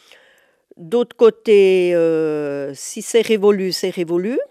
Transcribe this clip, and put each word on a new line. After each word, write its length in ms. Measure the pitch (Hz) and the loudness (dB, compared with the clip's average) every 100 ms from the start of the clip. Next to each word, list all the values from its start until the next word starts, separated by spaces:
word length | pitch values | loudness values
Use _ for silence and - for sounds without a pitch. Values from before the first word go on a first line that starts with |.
| _ _ _ _ _ _ _ - | _ _ _ _ _ _ _ -20
D'autre 400 | 165 233 240 - | -4 -2 -2 2
côté, 760 | 226 214 240 202 190 185 180 | 2 4 2 4 6 2 2
euh, 800 | 175 165 160 156 151 147 143 139 139 | 0 0 0 -2 -4 -6 -8 -10 -12
si 260 | - 226 | -14 -14
c'est 200 | - 233 | -4 -2
révolu, 520 | 220 220 202 202 190 | 0 2 2 0 -2
c'est 160 | 170 185 | -6 -6
révolu. 500 | 185 165 175 190 285 571 | -6 -4 -4 -4 -6 -8